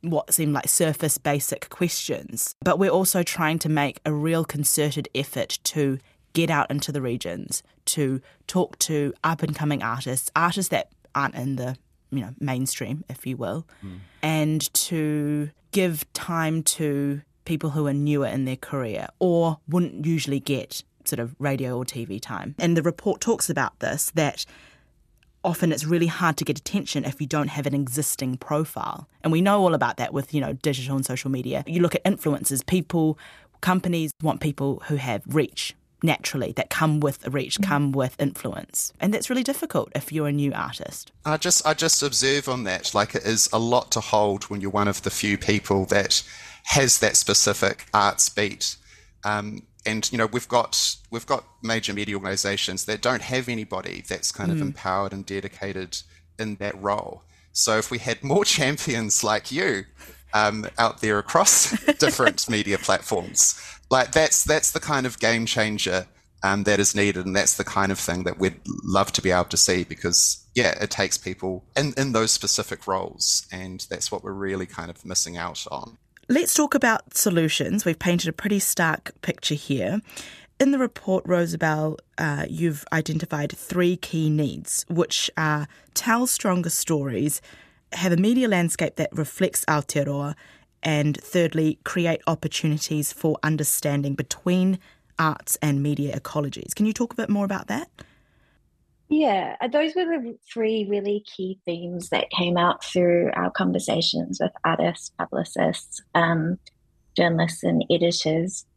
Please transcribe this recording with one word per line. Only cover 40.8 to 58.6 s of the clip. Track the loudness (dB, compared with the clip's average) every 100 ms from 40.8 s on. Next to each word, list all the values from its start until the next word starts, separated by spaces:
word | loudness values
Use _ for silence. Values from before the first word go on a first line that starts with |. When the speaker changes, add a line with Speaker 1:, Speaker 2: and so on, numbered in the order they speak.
| -12 -14 -18 _
Speaker 2:
I | -4 -2
just, | 2 2 2
I |
just | 2 2 2
observe | 2 2 2 2 0
on | -4
that, | -2 -2 0
like, | 2 2
it | 0
is | 0 2 2
a | 2
lot | 4 2 2
to | -4
hold | 2 2 4 0
when | -4 -6
you're | -2
one | 0 0
of | 0
the | -4
few | -2 0 0
people | 2 0 2 0 4
that | 2 4 0 -2 -16 -18 -14
has | 0 2 4 6
that | 4 4
specific | 4 4 4 2 0 0 0
arts | 4 4 4 0
beat. | 2 -2 -2 -6 -6 -16 -20 -20 _
Um, | -4 -4 -4 -12 -16 _ -4
and, | -2 -2
you | 0
know, | 0
we've | 0 2
got, | 2 2 0 0 -4 -8
we've | -10 -2
got | -4 -4 _
major | -2 -2 -2
media | -4 -4
organisations | -4 -4 -2 -2 -2 -4 -4
that | -4 -2
don't | 0 -2
have | -2 -4 -2
anybody | -6 -4 -6 -8 -10 -8
that's | -4 -4
kind | -4 -2
of | -2
Speaker 1:
Mm. |
Speaker 2:
empowered | -4 -4 -2 -2 -2
and | -6
dedicated | -8 -8 -8 -10 -8 -8 -8 -10 -14 -20 _ -8
in | -8 -6
that | -8 -4
role. | -4 -2 -4 -14 _ _ _
So | -2 2 2
if | 0
we | -4
had | -4 -4
more | 2 2
<laughs> | 4
champions | 2